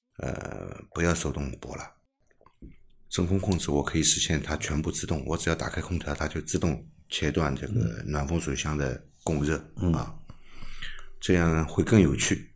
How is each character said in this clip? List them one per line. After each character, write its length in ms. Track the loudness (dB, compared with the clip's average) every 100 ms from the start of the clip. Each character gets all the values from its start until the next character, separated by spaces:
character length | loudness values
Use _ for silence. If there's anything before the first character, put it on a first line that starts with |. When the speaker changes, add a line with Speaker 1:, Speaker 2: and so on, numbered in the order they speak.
| _ -10
Speaker 1:
呃， 580 | -6 -6 -8 -10 -12 -14 -10 0
不 80 |
要 100 | 2
手 180 | 2 0
动 200 | -2 -6 -8
拨 160 | -10 -12
了。 80 | -12 _ _ _ _ _ _ -20 -20 -20 -20 -20 -4
真 180 | 0 2
空 120 | 2
控 180 | 2 0
制 120 | 2
我 140 | 0
可 160 | 2 2
以 40 |
实 160 | 4 4
现 220 | 2 0
它 140 | 0 -4
全 240 | -2 -2
部 100 | -2
自 140 | -2 -2
动， 180 | -4 -2
我 80 | -2
只 140 | 0
要 60 | 0
打 120 | -2
开 140 | -4
空 180 | -4 -4
调， 140 | -4 -4
它 120 | -4
就 120 | -4
自 160 | -4 0
动 300 | 0 -2 -6 -20 -8
切 220 | -4 0
断 240 | 2 0 -2
这 120 | -2
个 360 | 0 0 -2 -4
暖 220 | -2 0
风 120 | 0
水 160 | 0 -2
箱 220 | -2 0
的 260 | -2 -4 -10 _
供 200 | -2 0
热， 160 | 0 0 -4 -2
Speaker 2:
嗯。 100 | 2
Speaker 1:
啊， 220 | 2 0 -10 -14 -18 -14 -10 -8 -8 -8 -8 -12 -4
这 140 | 2
样 340 | 4 6 4 2
会 160 | 2
更 160 | 6 8
有 160 | 8 6
趣。 300 | 2 0 -4